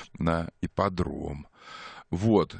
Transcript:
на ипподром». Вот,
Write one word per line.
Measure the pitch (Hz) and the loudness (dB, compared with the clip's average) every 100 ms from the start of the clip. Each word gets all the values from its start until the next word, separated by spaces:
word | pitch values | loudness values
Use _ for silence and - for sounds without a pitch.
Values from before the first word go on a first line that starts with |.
| - - | -12 -4
на | 82 82 85 - | 0 0 -2 -6
ипподром». | 85 - 98 90 73 69 73 71 - _ - - - - - | -6 0 0 0 -2 -4 -8 -8 -12 _ -20 -18 -16 -18 -6
Вот, | 87 110 101 78 - | 0 6 6 4 -2